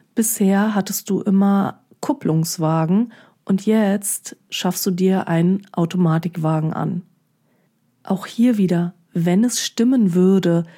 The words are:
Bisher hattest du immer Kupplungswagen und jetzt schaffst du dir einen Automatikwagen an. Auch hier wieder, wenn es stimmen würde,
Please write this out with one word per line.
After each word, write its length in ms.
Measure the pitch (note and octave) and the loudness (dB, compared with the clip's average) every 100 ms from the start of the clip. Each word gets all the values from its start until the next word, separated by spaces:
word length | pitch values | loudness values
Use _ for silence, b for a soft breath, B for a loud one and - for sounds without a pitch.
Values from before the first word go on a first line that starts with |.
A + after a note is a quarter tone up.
| B | B
Bisher 580 | - A3 - F#3+ G3 G#3+ | -4 -4 0 2 2 0
hattest 380 | G#3 G3 - - | -2 -4 -8 -4
du 100 | F#3+ | -4
immer 600 | G#3 G3 G3+ G3 - - _ _ | 2 2 4 2 0 -6 _ _
Kupplungswagen 1120 | - - D#3+ D#3+ D#3+ - D#3 D#3+ D#3+ G3 A#3+ B B B | -6 -4 -2 0 -2 -2 -2 0 0 0 -2 B B B
und 220 | - F#3+ G#3 | -4 -2 0
jetzt 720 | A3 G3+ G#3 - - - - _ | 0 2 -2 -4 -8 -12 -20 _
schaffst 360 | - F3+ F3 G3+ | -6 -4 -4 -4
du 60 | |
dir 340 | F3 F#3+ F#3+ - | 0 0 0 0
einen 360 | E3 F3 G3 - | 0 2 0 -4
Automatikwagen 1000 | - E3+ F#3 E3 E3 E3+ E3 D#3 D#3 D#3 | -4 -2 0 0 0 -2 -4 -2 -2 -2
an. 300 | - - F3 - _ _ _ _ _ _ _ _ _ | -4 -6 -6 -10 _ _ _ _ _ _ _ _ _
Auch 220 | - F#3+ - | -6 -6 -4
hier 300 | - B3 G#3+ | 0 2 2
wieder, 380 | F#3 E3+ F3 - _ | 2 0 -2 -8 _
wenn 300 | F3 E3+ F#3 | -2 0 2
es 180 | A#3+ - | 2 -2
stimmen 500 | - - A#3+ C4 G3 | -6 0 2 2 2
würde, 480 | F3+ F#3 G3 F3 E3+ E3 | 4 4 4 2 0 -2